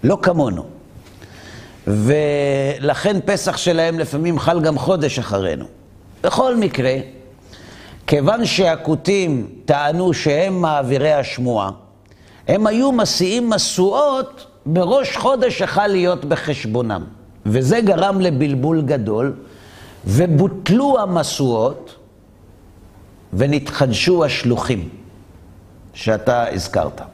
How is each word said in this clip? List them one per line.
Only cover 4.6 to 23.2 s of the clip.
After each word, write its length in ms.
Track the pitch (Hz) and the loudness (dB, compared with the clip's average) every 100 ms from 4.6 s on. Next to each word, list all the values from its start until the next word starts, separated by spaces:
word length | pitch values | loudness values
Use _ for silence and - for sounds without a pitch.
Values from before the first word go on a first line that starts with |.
גם 160 | 156 143 | 0 0
חודש 420 | 127 185 143 - | 0 0 0 -2
אחרינו. 460 | 104 101 92 71 - - - - - - | -4 -2 -2 -4 -10 -18 -20 -20 -20 -4
בכל 320 | - - 262 240 | -2 0 0 2
מקרה, 400 | 196 135 127 131 - - - - - - - - - - - | 0 0 -2 -2 -6 -16 -20 -20 -20 -20 -20 -20 -20 -16 0
כיוון 380 | 147 143 226 226 | 2 2 2 0
שהכותים 1000 | - 180 160 160 151 180 202 180 135 104 - - | 2 2 0 -2 -2 0 0 0 -2 -6 -10 -2
טענו 480 | 143 147 165 185 | 0 2 0 0
שהם 480 | 151 156 143 190 185 | 0 0 0 0 0
מעבירי 520 | 165 147 127 135 147 | 0 0 0 0 2
השמועה, 580 | 147 123 - 123 113 98 98 - _ _ - - - - | 2 -2 -4 -2 -2 -4 -8 -18 _ _ -20 -20 -12 -2
הם 200 | 180 214 | 0 2
היו 240 | 220 269 | 2 2
מסיעים 580 | 247 202 - 185 226 240 | 2 0 0 0 0 0
משואות 1000 | 208 - - 185 233 294 262 262 - - - 139 | -2 -2 0 0 2 2 0 -6 -12 -20 -14 -2
בראש 520 | 165 175 269 254 - | 0 2 2 0 -2
חודש 440 | 247 269 247 - | 0 2 0 0
החל 260 | 196 - 208 | -2 0 2
להיות 380 | 190 175 175 147 | 2 2 0 -2
בחשבונם. 760 | 165 - 147 110 113 117 98 73 - - - 107 | -2 -2 -4 -2 -2 -2 -4 -6 -16 -20 -8 0
וזה 360 | 113 131 233 | 2 2 2
גרם 400 | 214 170 196 196 | 4 2 2 2
לבלבול 600 | 185 135 151 135 143 165 | 2 2 0 0 2 0
גדול, 520 | 143 143 104 107 135 135 - - - - - - 92 | 0 -2 0 0 -2 -4 -14 -20 -20 -20 -20 -10 0
ובוטלו 960 | 107 175 147 190 196 180 214 277 262 | 2 4 4 2 0 2 2 4 2
המשואות, 960 | 202 175 147 - 135 113 120 147 - - - _ _ - - - - - - - - - | 2 0 -2 -2 0 2 0 -2 -16 -20 -20 _ _ -20 -20 -20 -20 -20 -20 -20 -20 -20